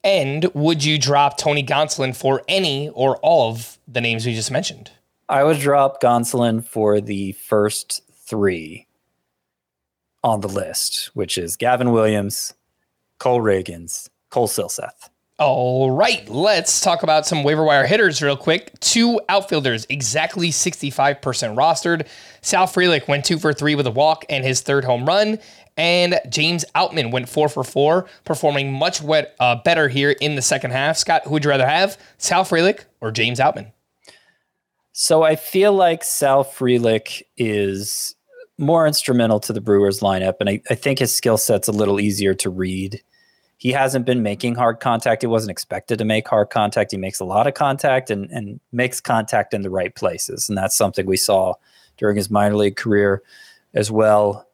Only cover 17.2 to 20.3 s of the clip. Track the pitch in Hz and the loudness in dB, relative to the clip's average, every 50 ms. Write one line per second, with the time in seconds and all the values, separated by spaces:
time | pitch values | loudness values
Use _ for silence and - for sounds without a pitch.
17.2 | 151 - 170 156 139 143 156 156 156 156 143 139 131 127 196 226 214 180 151 139 | 2 0 -4 0 0 2 2 2 4 4 4 4 4 4 2 4 2 2 2 0
18.2 | 151 143 139 135 - 160 165 180 - - - - - - - 233 233 240 233 208 | 0 -2 -2 0 0 0 0 0 -2 -10 -14 -4 -2 0 2 2 2 2 2 0
19.2 | - - 190 202 196 - 170 151 131 131 117 110 113 - 135 143 127 110 117 156 | 0 0 0 0 0 0 -2 0 0 0 -2 -2 -4 -8 -6 -6 -4 -2 -2 -2
20.2 | 156 160 | -2 -2